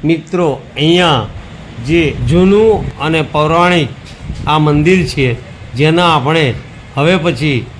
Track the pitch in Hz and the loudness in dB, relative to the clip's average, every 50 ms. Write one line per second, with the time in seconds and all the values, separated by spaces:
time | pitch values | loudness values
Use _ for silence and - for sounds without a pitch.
0 | - 151 165 156 156 - - 175 175 160 139 123 - - - - 147 156 170 180 | 0 0 0 -2 -2 -6 -2 0 0 0 -2 -4 -10 -14 -6 -2 2 2 4 4
1 | 180 165 151 120 107 101 - - - - - - - - - - 117 127 160 170 | 4 4 2 2 0 -4 -10 -14 -16 -16 -16 -18 -18 -16 -14 -12 -4 0 0 2
2 | 165 143 - - 123 120 160 175 185 190 202 208 220 226 208 - - - - - | 2 0 -2 -2 -2 0 2 4 4 4 4 4 4 4 2 0 -2 -8 -8 -6
3 | 139 156 160 160 156 - - 151 151 151 160 170 175 180 180 170 147 113 - - | -4 -2 0 0 -2 -2 0 0 0 2 2 4 4 4 4 2 0 -2 -6 -14
4 | - - - - - - - - - - 151 156 151 151 147 147 151 165 185 185 | -18 -20 -18 -16 -12 -12 -10 -8 -4 -2 0 2 2 2 2 2 4 4 2 2
5 | 165 123 - 147 135 127 117 117 - - - - - - - 120 147 156 160 170 | 2 -2 -2 -2 -2 -2 -2 -4 -8 -16 -18 -18 -16 -12 -2 0 2 2 4 4
6 | 180 175 165 147 123 143 160 165 156 127 110 - - - - - - - - 135 | 2 2 2 2 0 0 0 2 2 0 -2 -4 -10 -16 -18 -20 -20 -10 -4 -2
7 | 143 165 185 185 151 175 147 117 147 151 139 117 98 - - | 0 2 2 2 0 -2 -2 -2 -2 -2 -2 -2 -4 -6 -14